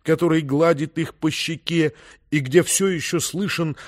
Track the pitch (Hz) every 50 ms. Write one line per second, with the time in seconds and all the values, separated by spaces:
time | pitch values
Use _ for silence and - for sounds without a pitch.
0 | - - 160 151 175 170 160 160 156 135 135 147 165 170 170 139 156 151 - 160
1 | 160 - - _ - 156 - - - - 165 - - - 170 165 156 147 - -
2 | - - - _ _ _ - 151 131 127 135 175 160 - - - 196 196 180 156
3 | - - - 165 - - - 170 208 180 - - 170 156 139 - -